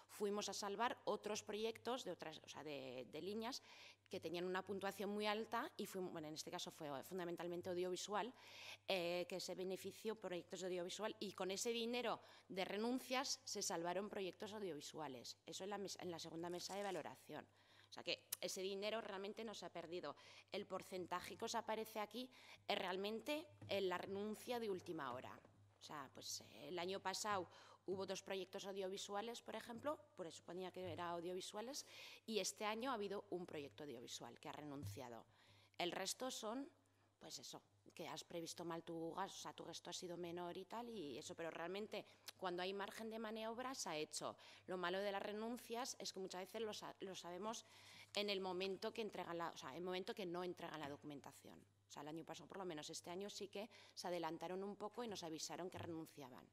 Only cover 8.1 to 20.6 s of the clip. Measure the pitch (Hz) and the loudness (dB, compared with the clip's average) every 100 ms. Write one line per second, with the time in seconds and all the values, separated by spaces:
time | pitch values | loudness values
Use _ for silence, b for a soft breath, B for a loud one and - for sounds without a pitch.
8.1 | 202 220 - B B B B - 185 170 | 2 2 -2 B B B B 4 4 6
9.1 | 180 175 180 - 180 185 185 190 - 220 | 4 2 0 0 0 0 0 -2 -2 -2
10.1 | 214 190 175 - 185 185 180 175 - 214 | -2 0 -2 -2 -2 0 2 0 0 0
11.1 | - 202 - 185 196 240 233 226 240 233 | 0 -2 0 2 4 4 4 4 4 4
12.1 | 170 b b b 185 180 196 233 254 - | 2 b b b 0 2 4 4 4 4
13.1 | 254 285 - - 208 - 175 175 180 208 | 2 4 0 0 0 2 4 4 2 2
14.1 | 208 185 - 214 214 196 147 - - 147 | 0 0 -2 -4 -2 -2 -2 -4 -4 -2
15.1 | 123 120 - - 165 190 202 190 - 180 | -4 -8 -10 -6 -4 -2 0 -2 -2 -2
16.1 | 160 165 165 175 175 - 196 202 180 117 | -2 -2 -2 -2 -2 -2 0 2 0 0
17.1 | 131 - 143 - - - - - - - | -6 -8 -8 -8 -12 -20 -20 -14 -4 2
18.1 | - - - 185 196 190 196 208 220 220 | 2 2 0 0 2 0 2 2 2 0
19.1 | 190 196 214 226 202 170 175 160 175 151 | -2 -2 -2 -4 -4 -6 -6 -2 -2 -2
20.1 | - b b b 185 | -4 b b b -2